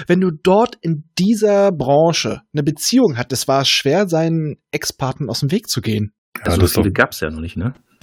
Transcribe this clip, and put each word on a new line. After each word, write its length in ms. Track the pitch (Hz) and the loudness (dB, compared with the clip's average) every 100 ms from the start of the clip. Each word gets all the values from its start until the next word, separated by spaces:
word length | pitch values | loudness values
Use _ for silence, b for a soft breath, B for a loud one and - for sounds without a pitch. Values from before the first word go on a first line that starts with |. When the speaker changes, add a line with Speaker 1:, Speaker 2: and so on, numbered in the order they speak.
| 147 | -2
Speaker 1:
wenn 140 | 180 | 0
du 100 | 185 | 0
dort 460 | 151 - 196 240 - | 0 2 2 2 -2
in 240 | 170 156 - - | -6 -6 -6 -2
dieser 540 | 190 220 208 202 202 | 0 2 2 4 2
Branche 680 | 165 131 143 165 160 110 - - | 2 2 4 4 2 -2 -6 -6
eine 100 | 147 | -2
Beziehung 540 | 147 147 - 254 220 123 | -2 -2 0 2 2 0
hattest, 320 | 123 127 - | -4 -4 0
war 140 | 135 | 0
es 40 | 135 | 2
schwer, 400 | - - 180 202 | 0 2 2 2
seinen 520 | 160 165 165 156 - _ | 0 0 0 -4 -8 _
Ex-Partnern 580 | 151 - - 131 - 131 | -8 -8 -6 -6 -4 -6
aus 120 | 113 | -4
dem 100 | 139 | -2
Weg 160 | 196 - | -2 -4
zu 140 | - | -6
gehen. 320 | 110 107 107 - _ - | -2 -2 -4 -8 _ -8
Speaker 2:
Ja, 60 | 90 | -2
Speaker 3:
Also 160 | 87 | 2
Speaker 2:
das 100 | 90 | 2
Speaker 3:
so 80 | - | 2
viele 120 | 98 | 0
Speaker 2:
doch. 80 | 95 | 2
Speaker 3:
gab's 180 | 131 - | 0 0
ja 100 | 78 | -8
noch 120 | 80 | -6
nicht, 160 | 85 - | -10 -6
ne? 160 | 120 - _ _ | -6 -8 _ _